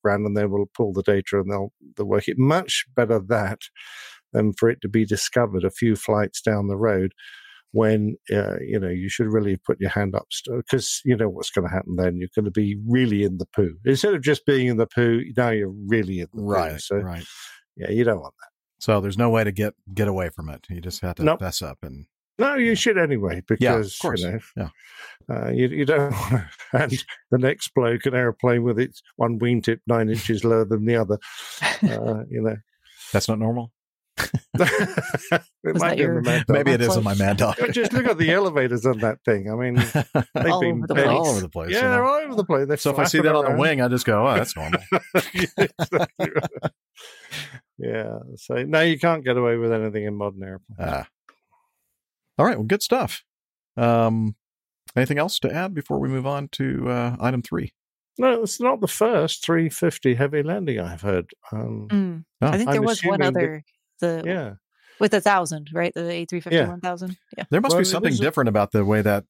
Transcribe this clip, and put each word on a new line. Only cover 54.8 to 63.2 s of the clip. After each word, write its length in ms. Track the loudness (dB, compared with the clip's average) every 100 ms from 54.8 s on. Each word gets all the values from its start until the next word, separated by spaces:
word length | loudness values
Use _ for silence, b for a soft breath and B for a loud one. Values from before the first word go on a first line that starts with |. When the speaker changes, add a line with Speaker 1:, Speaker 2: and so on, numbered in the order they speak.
| -4
Speaker 2:
anything 240 | 0 0 0
else 200 | 0 0
to 120 | -2
add 220 | -2 -4
before 240 | -6 -4 -2
we 100 | -2
move 180 | -2 -4
on 220 | -4 -6
to, 360 | -4 -4 -2 -2
uh, 280 | -2 -2 -2
item 220 | -2 -2
three? 320 | -4 -6 -6 -12 _ _ _ 0
Speaker 1:
No, 240 | 2 2
it's 180 | -2 0
not 200 | 0 0
the 80 | -2
first 560 | 0 2 2 0 -2
three 240 | 0 2 2
fifty 460 | 0 -2 2 0
heavy 280 | 2 2 0
landing 380 | -2 -2 -2 -4
I've 220 | -4 -4
heard. 280 | 0 0 -2 -12 -10
Um, 360 | -8 -6 -8 -2
Speaker 3:
Mm. 340 | -2 -2 -6 -14 _
Speaker 2:
Oh. 80 | 0
Speaker 3:
I 80 | 0
think 120 | 2
Speaker 1:
I'm 40 |
Speaker 3:
there 80 | 2
was 200 | 2 0
one 180 | 0 2